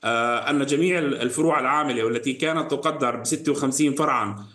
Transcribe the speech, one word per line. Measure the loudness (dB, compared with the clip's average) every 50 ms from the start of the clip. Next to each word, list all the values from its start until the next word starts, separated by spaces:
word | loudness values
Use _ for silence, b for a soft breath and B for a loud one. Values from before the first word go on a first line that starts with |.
| -2
آه، | 0 0 2 2 2 0 0 0 0
أن | 0 0 2
جميع | 2 2 2 2 2 2 2
ال-، | 0 0 -2 0
الفروع | -2 -2 0 0 2 2 2 2
العاملة | 2 2 2 2 2 0 0 0 0
والتي | 0 0 -2 -2 -4 -2
كانت | -2 0 0 0 0 -2 -2
تقدر | -2 -2 -2 -2 -2 0 0 -2 -2
بستة | -2 -4 -4 -4 -2 0 0
وخمسين | 0 0 0 0 2 2 2 2 2
فرعًا، | 0 0 0 0 0 -2 -2 -6 -8 -12 -14 -8